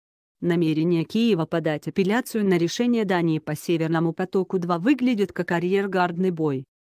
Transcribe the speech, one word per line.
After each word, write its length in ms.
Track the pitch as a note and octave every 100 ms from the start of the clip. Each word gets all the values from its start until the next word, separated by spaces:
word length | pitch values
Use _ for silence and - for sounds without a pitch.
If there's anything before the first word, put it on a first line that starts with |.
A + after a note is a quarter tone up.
| _ _ _ _
Намерение 640 | F3 E3+ D#3+ D#3 E3 E3+
Киева 420 | D#3+ A3 A#3 F3 D#3
подать 440 | E3+ D#3 D3 D#3
апелляцию 560 | G3 F#3 A#3 - A3+ G3
на 120 | F3
решение 460 | E3+ - A#3+ A#3
Дании 360 | G3 F3+ E3 D#3
по 140 | -
Северному 600 | D3+ - E3 D#3+ E3 E3
потоку-два 640 | D#3+ F#3 G3 F3+ F#3 F3 E3+
выглядит 540 | G#3 C4+ B3 G#3+ F#3+
как 180 | - F3
арьергардный 800 | F3 F3 G3 G3+ F#3 F3 E3+ F#3
бой. 320 | E3 D#3 C3+ C#3 _